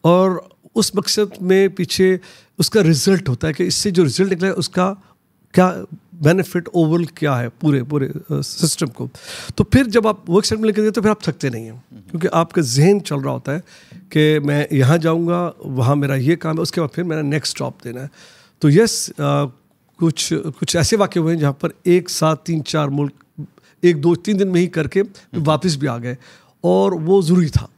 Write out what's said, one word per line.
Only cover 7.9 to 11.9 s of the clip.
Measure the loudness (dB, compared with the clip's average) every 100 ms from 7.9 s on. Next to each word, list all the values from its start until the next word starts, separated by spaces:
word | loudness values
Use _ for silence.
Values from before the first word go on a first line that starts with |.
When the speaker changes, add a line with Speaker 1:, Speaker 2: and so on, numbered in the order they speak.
| -4 -4
Speaker 1:
अ, | -6 -6
सिस्टम | -6 -6 -4 -4 -2 -6
को। | -6 -12 -12 -18 -16 -14 -4
तो |
फिर | 2 4 4
जब | 2 0
आप | -4 0
वो | 0
एक्साइटमेंट | 0 -2 0
लेके | 0
गए, | 0
तो | 0
फिर | 0
आप | 0
थकते | -4 -4 -6
नहीं | -6 -12
हैं, |
Speaker 2:
हम्म। | -18 _